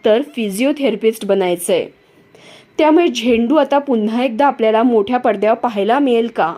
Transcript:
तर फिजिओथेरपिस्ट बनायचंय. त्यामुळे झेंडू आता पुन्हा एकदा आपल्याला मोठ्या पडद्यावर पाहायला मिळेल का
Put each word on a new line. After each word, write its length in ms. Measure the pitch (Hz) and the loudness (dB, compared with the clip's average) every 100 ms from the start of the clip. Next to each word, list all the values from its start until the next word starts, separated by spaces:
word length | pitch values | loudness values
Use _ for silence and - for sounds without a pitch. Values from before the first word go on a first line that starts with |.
तर 180 | 226 220 | 2 0
फिजिओथेरपिस्ट 1040 | 294 - 214 190 269 294 269 226 226 226 202 | -2 -6 -6 -2 -2 0 -2 0 -2 -2 -2
बनायचंय. 600 | 196 180 175 - 170 - _ _ _ _ - - - _ - | 0 0 -2 -2 -2 -2 _ _ _ _ -20 -20 -20 _ 0
त्यामुळे 300 | 302 320 339 | 2 4 2
झेंडू 480 | 240 226 226 233 302 | -2 0 0 2 2
आता 220 | 277 285 | 2 0
पुन्हा 460 | 285 233 214 226 | 0 -2 0 -2
एकदा 220 | 262 220 285 | -2 0 0
आपल्याला 360 | 269 220 226 | 2 0 2
मोठ्या 360 | 277 226 202 247 | 2 2 0 -2
पडद्यावर 400 | 247 202 208 240 | -2 0 0 0
पाहायला 400 | 247 208 202 262 | -2 -2 0 0
मिळेल 280 | 277 233 226 | 2 0 -2
का 280 | 269 262 | -2 -4